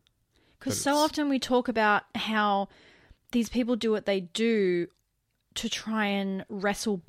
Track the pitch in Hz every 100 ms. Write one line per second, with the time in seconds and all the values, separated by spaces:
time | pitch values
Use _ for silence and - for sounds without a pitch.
0 | _ _ _ _ _ _ 269 - 285 294
1 | 311 302 285 269 - 254 247 220 214 208
2 | - 226 208 220 208 196 196 - - -
3 | _ - _ 240 220 233 240 240 226 214
4 | - 190 175 - 233 220 185 175 175 -
5 | _ _ _ _ _ - 226 - - 220
6 | 208 202 196 190 - 208 202 202 226 190